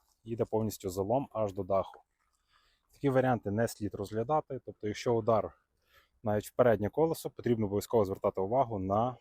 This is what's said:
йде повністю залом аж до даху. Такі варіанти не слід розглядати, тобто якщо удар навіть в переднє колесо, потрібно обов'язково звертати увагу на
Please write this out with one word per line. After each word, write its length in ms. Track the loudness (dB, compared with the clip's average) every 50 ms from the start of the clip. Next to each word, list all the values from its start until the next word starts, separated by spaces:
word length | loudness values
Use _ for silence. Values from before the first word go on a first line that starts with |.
| _ _ _ _ -14
йде 220 | -10 -4 -4 -4
повністю 440 | -2 -2 -2 -2 -2 -4 -6 -8 -6
залом 380 | -4 -4 -2 0 0 -2 -2 -4
аж 220 | -4 -4 -4 -4 -4
до 100 | -6 -4
даху. 380 | -2 0 0 -2 -2 -8 -20 _ _ _ _ _ _ _ _ _ _ _ _ _ _ _ _ _ _ _
Такі 160 | _ 0 2
варіанти 420 | 4 4 4 4 2 0 0 -2
не 160 | -2 0 0 -2
слід 280 | -2 -4 -8 -8 -6
розглядати, 640 | -6 -8 -6 -4 -4 -2 0 -2 -2 -2 -4 -10 -12 -12
тобто 220 | -14 -14 _ -6 -6
якщо 260 | -6 -4 -2 0 0
удар 400 | 0 2 2 2 2 2 -2 -8 _ _ _ _ _ _ _ _ _ _ _ _ _ -4
навіть 240 | -2 -2 -2 -2 -2
в 80 | 2
переднє 340 | 4 4 6 4 4 2 -2
колесо, 400 | 0 0 0 0 0 -2 -8 -12
потрібно 360 | -10 -4 0 0 2 2 2
обов'язково 400 | 0 0 0 0 2 4 4 4
звертати 360 | 4 0 -2 -2 -2 0 0
увагу 380 | -2 0 2 2 2 0 0 -4
на 380 | -2 2 2 2 2 2 -2 -6